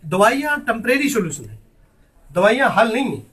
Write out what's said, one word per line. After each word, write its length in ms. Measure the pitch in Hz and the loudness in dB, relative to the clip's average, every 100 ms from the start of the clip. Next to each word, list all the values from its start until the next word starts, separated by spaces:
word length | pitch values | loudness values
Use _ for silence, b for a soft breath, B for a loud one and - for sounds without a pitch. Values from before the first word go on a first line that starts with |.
दवाइयाँ 560 | 160 185 208 269 294 285 | -4 2 4 2 -2 -4
temporary 480 | - 226 202 277 294 | -2 -4 0 0 0
solution 340 | 226 170 - 107 | -2 -4 -8 -14
है, 140 | 107 _ _ _ _ _ _ - | -20 _ _ _ _ _ _ -8
दवाइयाँ 380 | 165 202 240 254 | 2 2 4 0
हल 220 | 185 226 | 2 2
नहीं 120 | 226 240 | 0 -4
है। 160 | 147 - | -6 -12